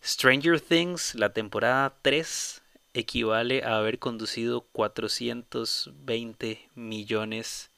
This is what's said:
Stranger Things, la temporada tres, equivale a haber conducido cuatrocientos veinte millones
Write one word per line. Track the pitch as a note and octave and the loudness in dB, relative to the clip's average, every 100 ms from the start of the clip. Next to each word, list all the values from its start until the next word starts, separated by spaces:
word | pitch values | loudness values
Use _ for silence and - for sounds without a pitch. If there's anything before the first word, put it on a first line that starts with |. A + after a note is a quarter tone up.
Stranger | - - C3 C3+ D#3 E3 | -2 4 6 6 6 2
Things, | - E3 F3 F3 - A#2+ | 4 2 2 -2 -4 0
la | G#2 | 0
temporada | - A2 A2+ A2+ B2+ C3+ - | 2 -4 0 2 4 2 0
tres, | - C#3 D#3+ - - - _ _ _ - | 0 2 -2 -6 -8 -10 _ _ _ -6
equivale | A2+ A#2+ A2 A2 A#2+ C3 | -4 0 2 2 2 0
a | A2+ A2 | 2 2
haber | G#2+ A#2 | 2 0
conducido | C3 A2+ A2 - A#2 A#2+ | -4 -4 -6 -4 -2 -2
cuatrocientos | - - G#2+ - A2 - A#2+ A#2+ - A#2+ A2+ - - | -6 -2 -2 0 -4 -2 -4 -6 -8 -6 -4 -4 -6
veinte | C#3 C#3 A#2 A#2 A2 A2+ A2 - | -10 -4 -4 -4 -6 -6 -6 -12
millones | - A2+ A2 G#2 A2 A2 A2 A2+ - - | -14 -8 -8 -2 -2 -2 -4 -6 -10 -12